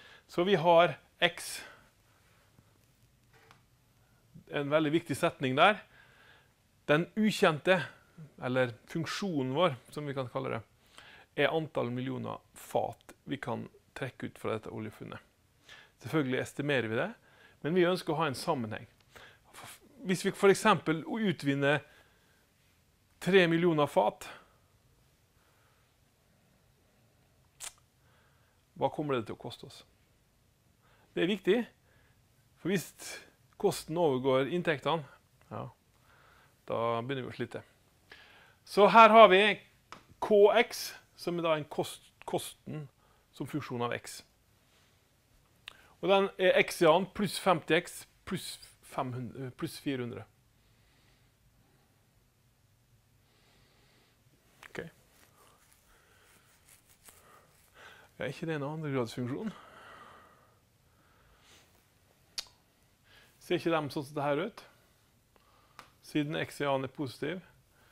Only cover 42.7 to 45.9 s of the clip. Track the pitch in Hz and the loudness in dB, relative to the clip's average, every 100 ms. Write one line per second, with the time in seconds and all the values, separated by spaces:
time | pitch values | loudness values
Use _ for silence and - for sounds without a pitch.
42.7 | 147 143 _ _ _ _ - 139 156 120 | -12 -14 _ _ _ _ -14 -8 -8 -8
43.7 | 123 120 117 - - - _ _ _ _ | -6 -4 -6 -10 -18 -20 _ _ _ _
44.7 | _ _ _ _ _ _ _ _ _ - | _ _ _ _ _ _ _ _ _ -20
45.7 | - - | -20 -20